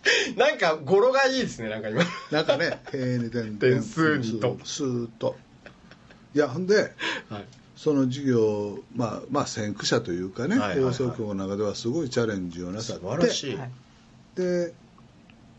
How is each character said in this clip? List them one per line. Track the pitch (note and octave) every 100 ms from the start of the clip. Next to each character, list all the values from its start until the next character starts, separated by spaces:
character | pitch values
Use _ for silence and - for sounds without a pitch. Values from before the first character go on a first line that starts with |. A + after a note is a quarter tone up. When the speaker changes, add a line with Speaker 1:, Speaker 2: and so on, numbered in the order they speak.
| - A#4 E4+ G3
Speaker 1:
<laughs> |
な | C#4+ D4+
ん |
か | F3 D#3
語 | C#3 G3
呂 | B3
が | C4 C4+
い | C4
い |
で | G3+
す | -
ね、 | A2
な | A2
ん |
か | G#2+
今。 | A2 F3 - -
Speaker 2:
な | D3+
ん | D#3
か | C#3+
ね、 | D#3+ - -
平 | C#3 B2+ B2
に | A#2
点 | A#2+
々、 | A2 G#2+
Speaker 1:
点 | B2+ B2+
数 | - D#3+ D#3+ D3
に | A2 A2
と。 | B2 B2
Speaker 2:
数 | - - C3+ A#2+ A#2
と。 | - B2 - - - - - - - - - -
い | C#3+
や、 | C#3+
ほ | D3+
ん | F#3
で、 | G#3 - - - - -
Speaker 1:
は | G#2
い。 | G2+ - - -
Speaker 2:
そ | D#3
の | C#3 C3
事 | C3+
業、 | C#3 A#2+ A2 G#2 G#2 G2 - A#2
ま | A2+ -
あ、 | -
ま | C#3
あ、 | C3
先 | A#2 G#2
駆 | G2 -
者 | B2
と | -
い | F2
う | F#2+
か | G#2+ C#3
ね、 | A#3+
Speaker 1:
は | G#2
い |
は | A2
い |
は |
い。 | B2+
Speaker 2:
放 |
送 | B2 B2+
局 | A#2 G#2+ G2
の |
中 | F#2+ G2+
で |
は | G#2 F#2
す | A2+
ご | D#3
い | C3+
チ | B2
ャ | A2+
レ | G2
ン | F2+
ジ | E2+
を | F2+
な | G#2
さ | A2+
っ | E2+
て。 |
Speaker 1:
素 | F2+
晴 | C#3+ A#3+
ら |
し | - C#3+
い。 | C#3
Speaker 3:
は | B2+
い。 | - - - - - - -
Speaker 2:
で、 | F3+ F3 E3+ - - - - - - - -